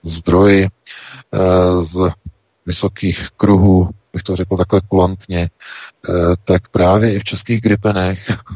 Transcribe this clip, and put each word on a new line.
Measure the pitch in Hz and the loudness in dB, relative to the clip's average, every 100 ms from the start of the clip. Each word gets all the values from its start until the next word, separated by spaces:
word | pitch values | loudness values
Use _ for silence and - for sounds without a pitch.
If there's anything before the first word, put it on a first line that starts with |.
zdroji, | 82 82 82 87 101 98 | -14 -8 0 4 4 4
eh, | 95 - - - - 131 - - 92 92 90 90 | 2 -4 -20 -20 -20 -20 -8 -2 2 2 2 0
z | 82 90 92 - - - _ _ - | -4 -2 -4 -4 -16 -20 _ _ -10
vysokých | 85 95 - 95 - - - | -6 -6 -4 -4 -4 -8 -2
kruhů, | 101 98 98 92 90 - _ | 2 4 6 4 2 -4 _
bych | 92 | -10
to | - 90 | -6 -6
řekl | 90 92 | -4 -2
takhle | 87 - 87 | 0 0 0
kulantně, | 95 90 95 - 90 87 _ - - - _ - | 0 0 -2 -6 -4 -4 _ -20 -20 -20 _ -4
eh, | 90 85 87 | 0 0 0
tak | - 90 - | 0 0 0
právě | - 90 107 113 | 0 2 4 2
i | 101 | -2
v | |
českých | - - - 117 | -6 -10 -4 -2
Gripenech, | 110 104 107 98 92 92 - 95 - | 0 0 0 -2 -2 -4 -6 -8 -8